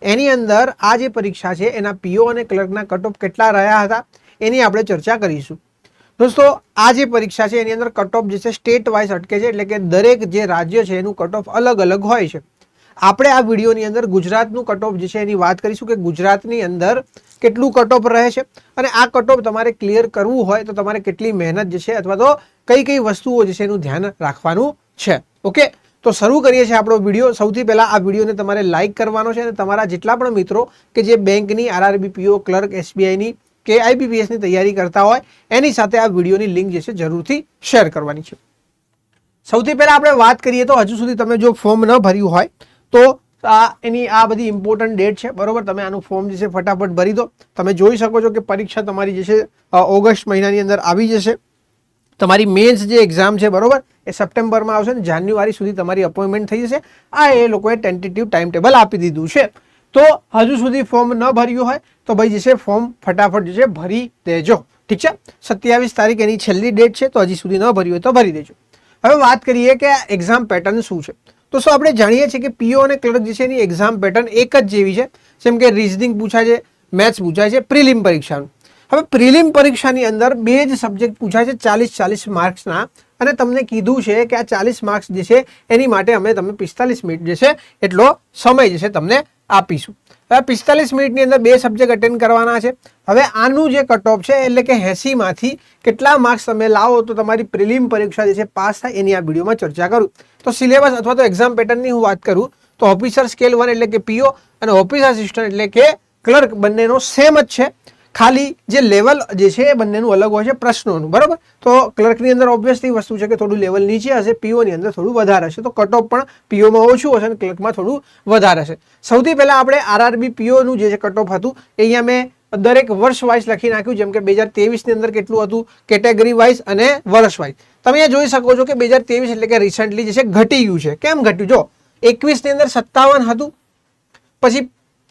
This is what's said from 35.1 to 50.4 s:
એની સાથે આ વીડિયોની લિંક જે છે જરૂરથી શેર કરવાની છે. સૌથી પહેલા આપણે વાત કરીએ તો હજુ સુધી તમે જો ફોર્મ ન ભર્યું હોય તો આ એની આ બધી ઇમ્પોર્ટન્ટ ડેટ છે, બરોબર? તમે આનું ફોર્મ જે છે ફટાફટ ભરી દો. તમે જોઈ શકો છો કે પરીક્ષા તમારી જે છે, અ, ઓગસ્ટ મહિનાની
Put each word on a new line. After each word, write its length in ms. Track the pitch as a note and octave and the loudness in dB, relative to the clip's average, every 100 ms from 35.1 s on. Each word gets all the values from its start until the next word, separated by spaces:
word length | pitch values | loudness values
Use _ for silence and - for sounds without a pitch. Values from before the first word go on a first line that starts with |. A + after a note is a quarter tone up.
| B3 - _ _ | 2 -2 _ _
એની 220 | A#3 D4 | 0 0
સાથે 260 | A#3+ G#3 A3+ | 0 0 0
આ 80 | A3 | 0
વીડિયોની 400 | F3+ F3 F#3+ G#3 | 0 0 0 -2
લિંક 240 | F3+ F#3+ | -4 -4
જે 100 | F3 | -6
છે 120 | E3 | -8
જરૂરથી 540 | G3+ D#3+ E3+ E3+ D4 D4+ _ | -8 -6 -8 -6 -6 -8 _
શેર 260 | - B3 E3+ | 0 2 2
કરવાની 340 | D#3 D3 D3+ | -2 -10 -12
છે. 140 | D#3+ - _ _ _ _ _ _ _ _ _ _ - | -14 -20 _ _ _ _ _ _ _ _ _ _ -2
સૌથી 240 | A#3 A#3+ | -2 0
પહેલા 180 | C#4+ D4 | 2 4
આપણે 160 | D4 D4 | 6 4
વાત 280 | C#4 A3+ B3+ | 6 4 4
કરીએ 260 | B3+ B3 | 0 -2
તો 100 | B3 | 2
હજુ 220 | C4 G3+ A3+ | 2 2 -2
સુધી 180 | A#3+ | -6
તમે 220 | A#3 A3+ A#3 | -4 -2 2
જો 160 | A#3 | 2
ફોર્મ 320 | A3 G#3 A3 | 2 0 2
ન 140 | A3 B3 | 4 4
ભર્યું 320 | G3 G3 G3 | 2 0 0
હોય 180 | F3 E4 - _ _ _ | 0 -2 -6 _ _ _
તો 280 | A#3+ B3+ C4 _ _ | 6 6 4 _ _
આ 300 | A3+ A3 A3+ - | 2 4 4 0
એની 220 | A#3 A#3 A#3 | -6 -4 0
આ 200 | A3 A3+ | 2 2
બધી 200 | A3 A3+ | 0 -4
ઇમ્પોર્ટન્ટ 500 | G#3 G3+ G#3+ A3+ G#3+ | -4 -4 -2 -2 0
ડેટ 200 | G3+ G3+ | -2 -2
છે, 140 | A#3+ | -8
બરોબર? 340 | A#3+ G3+ A#3 | -6 -4 -4
તમે 180 | G3 F#3+ | -6 -8
આનું 180 | G3 G3 | -8 -10
ફોર્મ 280 | - F#3+ G3+ | -8 -6 -6
જે 80 | F#3+ | -6
છે 100 | G3+ | -6
ફટાફટ 420 | F3+ F#3 F#3+ G3 | -4 -4 -2 -2
ભરી 240 | F3 F#3 | 0 0
દો. 180 | G#3+ A#3 _ _ - | 0 -4 _ _ -6
તમે 160 | F#3+ | -4
જોઈ 240 | F3+ G3+ A#3 | 2 2 2
શકો 240 | A3+ A3+ | 0 0
છો 100 | A3+ | 0
કે 100 | G#3+ | -2
પરીક્ષા 420 | G#3 G3 G#3 - | -4 -6 -6 -8
તમારી 300 | G#3 G3 G3 | -6 -4 -4
જે 120 | F#3 | -4
છે, 180 | F#3 G#3+ G#3+ _ _ | 0 0 -2 _ _
અ, 40 | F3+ | 2
ઓગસ્ટ 520 | F#3 G3 G#3+ G#3 - | 2 4 2 0 -2
મહિનાની 320 | G3 | -2